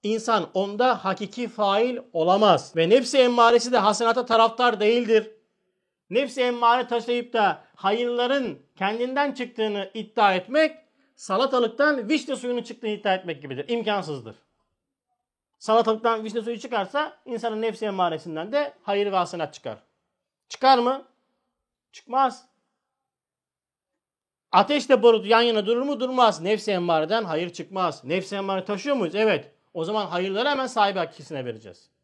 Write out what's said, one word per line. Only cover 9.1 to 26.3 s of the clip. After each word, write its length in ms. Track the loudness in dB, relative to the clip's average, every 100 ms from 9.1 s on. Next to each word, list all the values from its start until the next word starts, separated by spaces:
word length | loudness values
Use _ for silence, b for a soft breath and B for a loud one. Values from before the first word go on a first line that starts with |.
| -2 -4
çıktığını 600 | -4 -10 -6 -4 -4 -8
iddia 400 | -10 -10 2 2
etmek, 440 | 2 -2 0 0 -2 _ _ _ _
salatalıktan 920 | -4 -2 0 0 -2 0 0 0 -2
vişne 260 | -2 -2 -8
suyunun 280 | -4 -6
çıktığını 280 | -8 -10 -8
iddia 220 | -4 -2
etmek 280 | -2 -2 -12
gibidir. 240 | -10 -12 -6
İmkansızdır. 680 | -4 -2 -4 -4 -10 -12 -20 _ _ _ _ _ _ _ _ _ _ _ _
Salatalıktan 640 | 0 2 2 0 0 -2
vişne 180 | -4 -8
suyu 180 | -6 -8
çıkarsa 580 | -6 -6 -4 -4 -6 -8 -12
insanın 360 | -8 -6 -4
nefsi 240 | -6 -4 -6
emmaresinden 640 | -2 -2 -2 -8 -10 -4
de 220 | -4 -4 -8
hayır 280 | -4 -2 0
ve 40 | 0
hasenat 380 | -2 -4 -8
çıkar. 240 | -8 -12 -14 _ _ _ _ _ _ _
Çıkar 280 | 0 4 4
mı? 280 | 4 -4 -8 _ _ _ _ _ _ _ _
Çıkmaz. 560 | -20 _ 0 0 -2 _ _ _ _ _ _ _ _ _ _ _ _ _ _ _ _ _ _ _ _ _
Ateşle 520 | 2 4 0 2 6
barut 220 | 6 4 4
yan 160 | 4
yana 240 | 4 0 0
durur 160 | -2
mu? 180 | -2 -4
Durmaz. 420 | -4 2 2